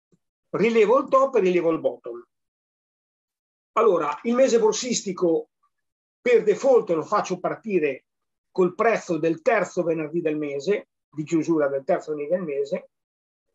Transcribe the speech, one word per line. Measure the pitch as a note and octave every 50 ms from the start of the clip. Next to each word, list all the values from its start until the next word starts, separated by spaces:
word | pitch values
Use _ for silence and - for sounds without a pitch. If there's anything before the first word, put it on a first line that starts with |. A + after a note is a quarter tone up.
| _ _ _ _ _ _ _ _ _ _
rilevo | - D3 F3+ A#3 A3+ A3+ G#3+ F#3+ A#3 C4+
il | - -
top | - C4+ C4+ C4+ C4
e | A#3
rilevo | F#3 F#3 F3+ F3 D#3 E3
il | D#3+ D#3
bottom. | - C3 B2 - - B2 A#2 A#2+ A#2+ _ _ _ _ _ _ _ _ _ _ _ _ _ _ _ _ _ _ _ _ _ _ _ _ _ _ _ _ _ -
Allora, | - A3+ A3+ F#3 E3 D#3 D3 D3 - -
il | A#3 A#3
mese | B3 C4+ B3 G#3+ A#3
borsistico | G3 G#3+ F#3+ - - B3+ A3 - - G3+ F3+ - F3+ E3+ D#3+ D#3 D#3 - _ _ _ _ _ _ _ _ _ _ _ _ _ _
per | - B3 B3 A3 F3+
default | G3+ G3 F#3 - C4+ C4 A3+ - -
lo | E3+ D#3+ D3
faccio | - G#3 G#3 E3+ - F#3 F3+
partire | - E3+ D3+ - - A3 G3+ F3 D3+ C#3+ C3 - _ _ _ _ _ _ _ _ _ _
col | - - F#3 F3+ F3+
prezzo | - G#3+ A#3 G#3+ F#3 - - F3 D#3
del | D3+ E3 E3 E3
terzo | - B3 A#3 G#3 F3+ F3+ - F#3 F3
venerdì | E3 E3 E3 D#3 C#3+ D3+ F3
del | D3+ D#3 D3+ D3+
mese, | D3+ C#3+ C#3 C#3 C3+ F3 G#3 G#3+ - _ _ _ _ _
di | _ D3+ D#3
chiusura | D3 E3+ D#3+ D3+ E3+ E3+ D#3 D3 C#3
del | C#3 C3+ C3+
terzo | - D3 - - - D#3
venerdì | D3 D3 D3 E3+
del | F#3 F3+
mese, | D#3 C#3+ C#3 C#3 - F3+ G3+ - - _ _ _ _ _ _ _ _ _ _ _ _ _